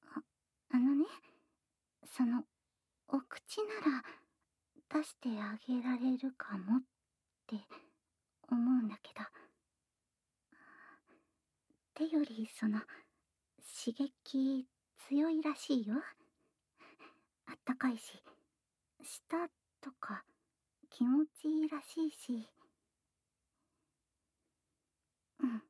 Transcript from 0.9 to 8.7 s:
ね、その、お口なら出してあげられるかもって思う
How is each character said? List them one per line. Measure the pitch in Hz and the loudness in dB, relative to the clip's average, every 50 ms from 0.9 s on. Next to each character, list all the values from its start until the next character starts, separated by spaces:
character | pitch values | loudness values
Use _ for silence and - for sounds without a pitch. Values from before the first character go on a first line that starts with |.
| 285 | 6
ね、 | 277 311 392 - - _ - _ _ _ _ _ _ _ _ _ _ _ _ _ _ - | 6 4 2 0 -14 _ -20 _ _ _ _ _ _ _ _ _ _ _ _ _ _ -20
そ | - - - 262 | -18 0 2 2
の、 | 233 233 254 302 _ _ _ _ _ _ _ _ _ _ _ _ _ | 2 2 0 -2 _ _ _ _ _ _ _ _ _ _ _ _ _
お | - 277 | -4 -4
口 | 269 _ - - _ - - - 427 | -4 _ -16 -16 _ -10 -4 -4 -4
な | 415 427 427 - 302 277 254 - | -4 -4 0 2 2 2 2 -4
ら | - - - _ _ _ _ _ _ _ _ _ _ _ - _ _ - 302 | -10 -18 -20 _ _ _ _ _ _ _ _ _ _ _ -20 _ _ -2 -2
出 | 302 | -2
し | - - | -2 -8
て | _ - 254 226 208 | _ -4 -4 -4 -2
あ | 208 208 214 220 - | -4 -6 -8 -8 -4
げ | - 254 247 240 | -2 -2 0 0
ら | 254 254 | 0 -2
れ | 240 240 262 254 254 | 2 2 2 2 2
る | - 269 254 | 0 -4 -6
か | _ - - 208 190 | _ -10 -6 -6 -6
も | 185 190 220 262 | 0 2 2 2
っ | 262 _ _ _ _ _ _ _ _ _ _ _ _ | 2 _ _ _ _ _ _ _ _ _ _ _ _
て | _ - 208 - _ - - - _ _ _ _ _ _ _ _ _ _ _ _ - | _ -10 -10 -8 _ -20 -20 -20 _ _ _ _ _ _ _ _ _ _ _ _ -2
思 | 247 240 | 0 2
う | 233 247 | 4 4